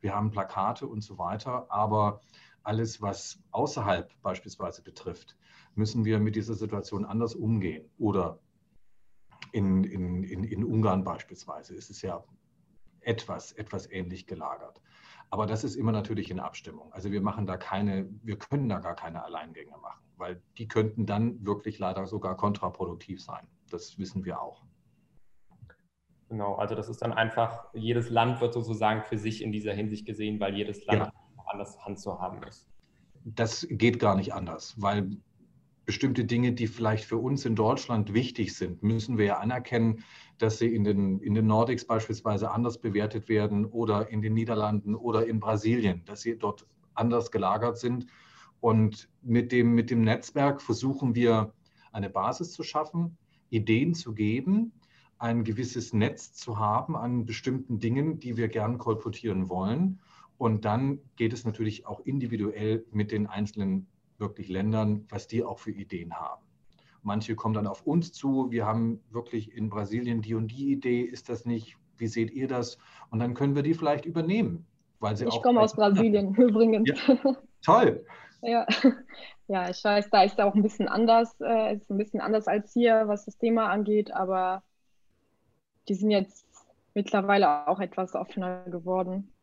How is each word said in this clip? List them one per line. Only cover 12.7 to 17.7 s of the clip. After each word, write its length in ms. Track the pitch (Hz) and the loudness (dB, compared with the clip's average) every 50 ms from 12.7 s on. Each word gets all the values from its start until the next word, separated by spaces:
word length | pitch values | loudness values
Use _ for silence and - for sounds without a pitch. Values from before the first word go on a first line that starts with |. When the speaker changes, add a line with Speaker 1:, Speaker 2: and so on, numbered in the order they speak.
| _ - - - _ _ _ | _ -20 -20 -20 _ _ _
Speaker 1:
etwas, 500 | 120 113 110 - - 90 - - - - | -4 -4 -4 -4 -10 -10 -10 -12 -16 -14
etwas 380 | - 107 - - 95 - - | -16 -14 -10 -10 -10 -10 -10
ähnlich 360 | - 95 90 87 90 85 - | -10 -10 -8 -8 -10 -14 -12
gelagert. 540 | - 95 82 78 69 69 - - - _ - _ _ _ - - - - - - _ | -14 -14 -10 -8 -10 -10 -10 -14 -20 _ -20 _ _ _ -20 -20 -20 -20 -20 -14 _
Aber 160 | - 98 107 | -4 -4 -2
das 180 | 107 110 110 - | -2 -2 -2 -4
ist 120 | 127 - | -4 -4
immer 160 | - 110 113 110 | -2 0 0 0
natürlich 380 | 107 98 - 113 92 92 - | 0 -2 -4 -4 -6 -6 -6
in 100 | 87 92 | -8 -8
Abstimmung. 520 | - 82 - - - - - - - - - | -8 -10 -12 -12 -16 -16 -18 -18 -20 -18 -18
Also 200 | - 85 104 98 | -10 -8 -4 -4
wir 80 | 104 | -2
machen 260 | 95 104 - 113 101 | -2 -2 -2 -4 -4
da 100 | 92 92 | -4 -6
keine, 520 | 90 - - | -8 -6 -6